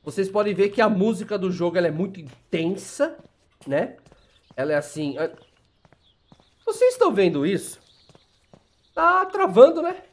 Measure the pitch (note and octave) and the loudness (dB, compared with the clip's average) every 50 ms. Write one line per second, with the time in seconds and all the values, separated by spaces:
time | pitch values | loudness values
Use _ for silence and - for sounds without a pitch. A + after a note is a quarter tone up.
0 | _ D3+ C#3 G3 F#3+ F#3+ G3 G#3 G#3 G#3 G3 E3+ G3 G3+ G3+ B3 A3 A3 A3 F3+ | _ -8 -4 -4 -4 -2 -2 -2 -2 0 0 0 0 0 2 2 2 2 2 2
1 | G3 A3+ G#3+ F3+ G#3 - G#3 G3 F3+ F#3 F#3 D3+ F3 F3 E3 F#3 F3 D#3+ D3+ D#3 | 0 0 0 -4 -6 -8 -6 -4 -4 -4 -4 -2 -4 -2 0 0 0 0 -2 -4
2 | F#3+ G3 G3 F3 D#3 C3 - _ _ _ - E3 E3 E3+ G3 G3 - - - - | -6 -6 -8 -14 -18 -20 -20 _ _ _ -4 -4 -2 -4 -4 -6 -10 -16 -4 -4
3 | C#4+ E4 E4 - - _ _ _ _ _ _ _ - C#3 C#3 D3+ A3+ C4 - - | -4 -4 -4 -14 -20 _ _ _ _ _ _ _ -8 -4 -2 -2 -2 -4 -8 -20
4 | _ _ _ _ _ _ _ _ _ _ - - C3+ D3+ D3+ D3 C#3+ - - D#3 | _ _ _ _ _ _ _ _ _ _ -8 -6 -4 -2 -2 -4 -4 -6 -8 -6
5 | D3+ C#3+ C3 C3+ D#3+ - - - - _ _ _ _ _ _ _ _ _ _ _ | -6 -6 -4 -6 -6 -6 -8 -14 -20 _ _ _ _ _ _ _ _ _ _ _
6 | _ _ _ _ _ _ - _ _ _ _ _ _ A4+ A4 A4 B4 B4+ B4 - | _ _ _ _ _ _ -20 _ _ _ _ _ _ -6 0 2 2 2 4 4
7 | A#4 F4+ A3 G3 F#3+ E3+ D3+ C#3+ C#3 - C3+ - - - - - _ _ _ _ | 2 2 4 2 2 2 2 0 -2 0 -2 -2 -6 -10 -16 -18 _ _ _ _
8 | _ _ - - _ _ _ _ _ _ - _ _ _ _ _ _ _ _ - | _ _ -20 -20 _ _ _ _ _ _ -20 _ _ _ _ _ _ _ _ 2
9 | E4 E4+ F4+ F#4 G4 F#4+ F#4+ G4 F#4+ - F3 G#3+ C4 E4 E4 E4 E4 E4+ F#4 - | 2 4 4 2 0 -2 -2 -2 -2 2 8 8 8 8 8 0 -4 -6 -6 -8
10 | - _ | -16 _